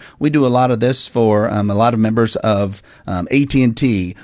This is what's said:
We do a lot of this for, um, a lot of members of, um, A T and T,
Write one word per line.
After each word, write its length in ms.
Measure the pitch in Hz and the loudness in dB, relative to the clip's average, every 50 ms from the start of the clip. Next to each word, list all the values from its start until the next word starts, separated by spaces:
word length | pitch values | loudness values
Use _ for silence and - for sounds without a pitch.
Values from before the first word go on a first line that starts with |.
| - - - - | -12 -18 -8 -4
We 120 | - 151 | -2 0
do 140 | 147 151 135 | 2 2 2
a 40 | 127 | 2
lot 220 | 120 123 127 127 123 | 2 2 0 0 0
of 80 | 113 | 0
this 260 | 120 123 131 - - | 0 0 0 0 -2
for, 420 | - - 123 113 110 107 104 107 - | -2 0 0 2 2 2 2 0 0
um, 220 | 104 104 101 101 | -2 -2 -2 -2
a 40 | 101 | 0
lot 200 | 104 113 120 120 | 0 2 2 2
of 60 | 110 | 2
members 360 | 110 110 113 117 117 110 - | 0 0 2 0 0 0 -2
of, 460 | - - 110 107 98 101 95 101 - - - - - - | -2 -2 0 0 0 -2 -4 -6 -10 -16 -20 -20 -16 -10
um, 220 | - 92 90 90 - | -8 -6 -6 -4 0
A 140 | 127 139 143 | 0 0 2
T 180 | 135 - 135 127 | 2 2 2 2
and 140 | 120 113 | 2 2
T, 400 | - 139 127 110 95 90 87 87 - | 0 0 0 0 0 -2 -6 -8 -14